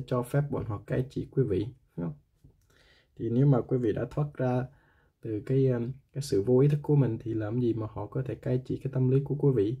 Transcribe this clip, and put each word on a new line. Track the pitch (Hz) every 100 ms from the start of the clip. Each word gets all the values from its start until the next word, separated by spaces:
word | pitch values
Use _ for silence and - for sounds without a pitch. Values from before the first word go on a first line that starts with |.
| -
cho | 127
phép | 120 143 147
bọn | 107 107
họ | 101 -
cai | 127 127
trị | - -
quý | -
vị, | 113 95 113 - _ -
phải | 170
không? | - _ _ - _ _ _ _ _ _ -
Thì | 113
nếu | 117 143
mà | 127
quý | - 131
vị | 117
đã | 98 123
thoát | - 147
ra | - 127 123 131 - _ _ _ _
từ | 113 104 101
cái, | 135 135
um, | 123 120 - _
cái | 139
sự | - 98
vô | 98 127
ý | 143
thức | 147
của | 147 147
mình | 117 113
thì | 113
làm | 110 107 120
gì | 120
mà | 110 107
họ | - 104
có | 135
thể | 127 -
cai | 131 127 127
trị | 127
cái | 135
tâm | 131 127
lý | 135
của | 147 143
quý | 143 120
vị, | 101 127